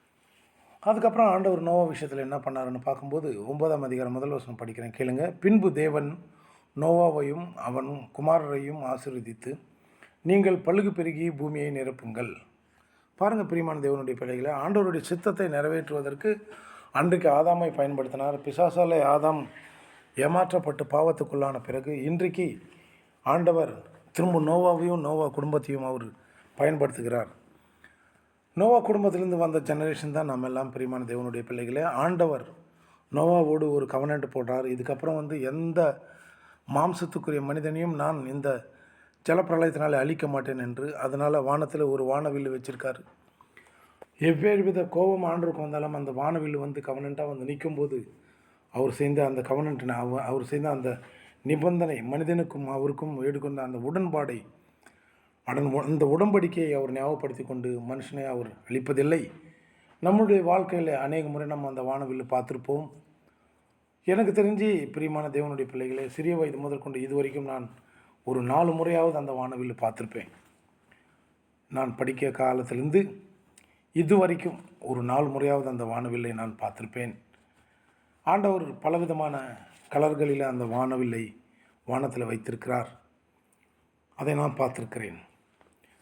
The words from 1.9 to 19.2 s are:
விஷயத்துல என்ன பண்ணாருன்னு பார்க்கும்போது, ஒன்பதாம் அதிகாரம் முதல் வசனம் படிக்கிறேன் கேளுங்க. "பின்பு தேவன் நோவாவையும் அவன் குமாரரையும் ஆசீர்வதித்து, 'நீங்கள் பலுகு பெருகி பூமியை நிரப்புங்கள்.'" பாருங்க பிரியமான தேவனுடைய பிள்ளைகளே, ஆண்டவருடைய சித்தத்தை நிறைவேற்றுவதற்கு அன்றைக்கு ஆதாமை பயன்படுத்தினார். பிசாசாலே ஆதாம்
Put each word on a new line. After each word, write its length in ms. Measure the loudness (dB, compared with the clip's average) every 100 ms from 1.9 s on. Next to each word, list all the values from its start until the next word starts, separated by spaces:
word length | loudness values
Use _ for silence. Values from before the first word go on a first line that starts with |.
விஷயத்துல 240 | 0 -6 -6
என்ன 200 | -4 -6
பண்ணாருன்னு 440 | -4 -6 -4 -4
பார்க்கும்போது, 680 | -4 -4 -4 -4 -4 -6 -6
ஒன்பதாம் 340 | 0 2 2
அதிகாரம் 300 | 0 -2 -2
முதல் 180 | -4 -4
வசனம் 280 | -6 -8 -10
படிக்கிறேன் 380 | -10 -10 -12 -4
கேளுங்க. 420 | -2 -2 -4 2
"பின்பு 340 | 6 8 6
தேவன் 440 | 4 2 2 -2 -8 -16 _ _ _ _ 0
நோவாவையும் 760 | 4 6 6 4 -2 -4 -8
அவன் 320 | -8 -4 -4 -4
குமாரரையும் 1000 | -8 -10 -2 2 4 2 -4 -6 -6
ஆசீர்வதித்து, 760 | -6 -6 -6 -10 -10 -12 -12 -12 -14 _ _ _ -20 _
'நீங்கள் 340 | 4 6 6 4
பலுகு 340 | 4 4 2
பெருகி 400 | 0 -4 -2 -4
பூமியை 400 | -2 -6 -4 -4
நிரப்புங்கள்.'" 640 | -4 -6 -8 -10 -8 -8 -10 -18 _ _ _ _ _ _ _
பாருங்க 280 | 0 0
பிரியமான 360 | 0 -2 -2 -2
தேவனுடைய 360 | 0 0 -2 -6
பிள்ளைகளே, 400 | -4 -4 -4 -2
ஆண்டவருடைய 460 | 2 2 2 0
சித்தத்தை 460 | -2 -2 -2 -2 -2
நிறைவேற்றுவதற்கு 920 | 0 0 -2 -2 -6 -6 -2 -2 -2 -6 -20 -20 -20 -4
அன்றைக்கு 380 | 0 2 4 6
ஆதாமை 420 | 6 6 4 2
பயன்படுத்தினார். 680 | 0 0 0 -4 -2 -4 -2
பிசாசாலே 580 | -4 2 2 4 4 6
ஆதாம் 440 | 6 6